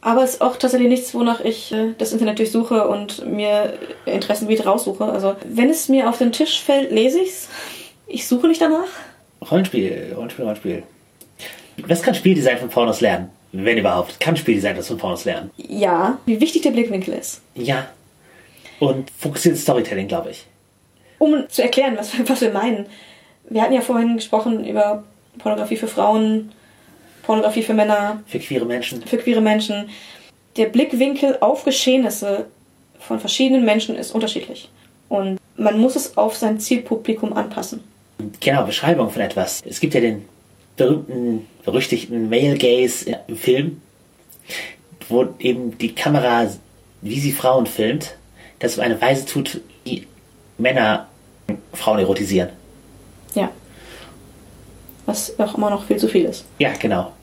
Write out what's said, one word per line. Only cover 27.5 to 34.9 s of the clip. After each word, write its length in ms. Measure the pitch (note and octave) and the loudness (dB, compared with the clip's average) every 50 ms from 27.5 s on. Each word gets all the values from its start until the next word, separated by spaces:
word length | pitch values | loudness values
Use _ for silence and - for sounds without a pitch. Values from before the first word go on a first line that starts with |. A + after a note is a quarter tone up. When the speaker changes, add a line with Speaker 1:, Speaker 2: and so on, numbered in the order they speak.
| G#3+ A#3+ A3 | 0 0 -2
Speaker 1:
für 100 | - A3 | 0 2
Männer. 480 | G#3+ G#3 G#3 G#3 G#3 G3+ G#3 G#3+ G#3+ - - | 2 4 4 2 2 0 -2 -4 -6 -10 -8
Speaker 2:
Für 120 | - - | -8 -8
queere 260 | - - D3 B2+ A#2 | -6 -4 -4 -2 -2
Menschen. 360 | - - B3 A#3+ - C#3 A#2+ - | -2 -4 -4 -6 -6 -10 -10 -6
Speaker 1:
Für 140 | - - A#3 | -4 -4 -2
queere 240 | - - A#3 A3 | 0 2 2 4
Menschen. 480 | A3 G#3+ G#3+ G#3+ G#3+ - G#3 G3+ G#3 G#3+ - - - - - - - - _ _ _ _ _ - | 4 4 4 2 0 -2 -4 -6 -6 -10 -14 -20 -20 -20 -20 -20 -20 -20 _ _ _ _ _ 0
Der 80 | A3+ A3 | 0 2
Blickwinkel 680 | - A#3 D#4 D4+ - A#3+ B3+ C#4 C#4+ C#4 - C#4 C4 C4 | 4 2 2 2 2 2 2 2 2 2 2 2 2 4
auf 220 | - G#3 C#4+ - - | 2 2 2 2 0
Geschehnisse 840 | - C4+ - - C4 B3+ C4+ B3+ G#3+ - - - G3+ G3+ G3+ A3 - _ _ _ _ _ _ _ _ _ - | 0 0 2 2 2 4 4 4 2 -2 -4 -4 -2 -2 -2 -4 -8 _ _ _ _ _ _ _ _ _ -20
von 200 | - - A3+ A3 | -8 -6 -6 -6
verschiedenen 460 | - - - - C4 C4+ B3+ C4 A#3+ | -4 -4 0 2 4 4 6 4 6
Menschen 300 | A3 G#3 A3 A3 - A3+ | 4 4 2 0 -2 -6
ist 180 | - A3+ - - | -8 -8 -4 -4
unterschiedlich. 560 | A3+ A3 G#3+ - - - - - - - - _ _ _ _ | -4 -2 -2 -4 -6 -8 -10 -16 -16 -18 -20 _ _ _ _